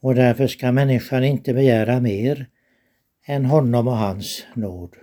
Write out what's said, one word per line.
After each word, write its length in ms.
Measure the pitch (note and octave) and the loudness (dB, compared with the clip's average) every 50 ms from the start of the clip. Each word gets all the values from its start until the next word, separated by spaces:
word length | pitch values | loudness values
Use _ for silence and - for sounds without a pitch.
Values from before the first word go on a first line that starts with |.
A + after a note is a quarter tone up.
och 140 | - C3+ B2+ | 0 0 2
därför 320 | B2 B2+ B2 A#2 A#2+ C3+ A#2+ | 4 4 4 4 2 0 -2
ska 240 | - - - B2+ | -2 -2 -2 0
människan 520 | B2 C3+ C#3 C3+ C3 A#2+ B2 - - C3 C3 | 2 2 2 2 2 0 -2 -2 -2 0 0
inte 300 | C#3 C#3+ B2+ - - B2 | 0 0 -2 -2 -2 0
begära 460 | B2+ C3+ C3+ A#2 A2+ A2 G#2+ B2 B2+ | 2 4 4 4 4 2 0 0 0
mer 500 | B2 A#2+ G2+ G2 A2 B2+ D3 C#3+ C3+ - _ _ _ _ _ _ _ _ _ _ _ _ _ _ _ | 0 0 -2 -2 -2 -2 -4 -4 -8 -16 _ _ _ _ _ _ _ _ _ _ _ _ _ _ _
än 200 | - C#3+ C#3 C3+ | -8 -4 -2 0
honom 420 | B2+ C#3+ D#3 C#3 A#2+ A#2+ A#2+ A#2 B2 | 2 2 2 2 2 0 0 0 0
och 100 | B2+ A2 | 0 -2
hans 480 | A2 G2 F#2+ G2 G2 - - - - - - | -2 -2 -4 -6 -10 -12 -12 -14 -16 -14 -10
nåd. 420 | B2 G#2+ G2 F2+ F2 F2 E2+ _ - | -10 -8 -8 -10 -12 -16 -16 _ -20